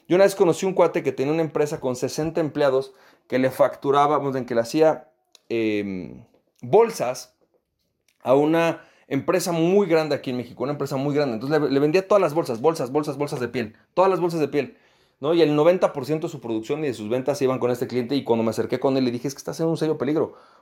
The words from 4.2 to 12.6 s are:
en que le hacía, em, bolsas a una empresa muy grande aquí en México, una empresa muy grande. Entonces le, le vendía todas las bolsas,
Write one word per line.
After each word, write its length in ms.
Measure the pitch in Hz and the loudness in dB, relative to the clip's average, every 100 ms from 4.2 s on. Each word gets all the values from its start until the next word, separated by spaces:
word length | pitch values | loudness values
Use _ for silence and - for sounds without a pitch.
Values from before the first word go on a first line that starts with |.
| 139 131 | 0 -4
en 100 | 120 | -2
que 100 | 117 | -2
le 60 | |
hacía, 480 | 117 156 156 - - _ _ _ _ | 0 2 2 2 -8 _ _ _ _
em, 760 | 117 110 104 101 92 65 64 - _ _ _ | -2 0 -2 -4 -6 -10 -14 -20 _ _ _
bolsas 760 | 123 190 233 - 123 131 - _ _ _ _ _ _ _ _ _ | 2 4 4 0 -6 -6 -14 _ _ _ _ _ _ _ _ _
a 100 | 120 | 2
una 480 | 139 151 165 165 160 - _ _ | 4 4 2 0 -2 -12 _ _
empresa 440 | 139 - 180 180 | -4 0 0 0
muy 340 | 165 165 202 190 | 0 4 4 4
grande 300 | 160 156 135 | 2 2 -2
aquí 160 | 139 | -4
en 60 | 123 | -6
México, 260 | 117 98 | -8 -6
una 80 | 127 | -6
empresa 240 | 143 139 135 | -4 -4 -2
muy 180 | 143 | 0
grande. 220 | 143 139 110 | 0 0 -2
Entonces 260 | 135 156 | 0 0
le, 80 | 143 | 2
le 100 | 135 | 2
vendía 280 | 147 180 190 | 2 2 2
todas 120 | 208 | 2
las 140 | 170 | 2
bolsas, 260 | 151 135 113 | 0 -4 0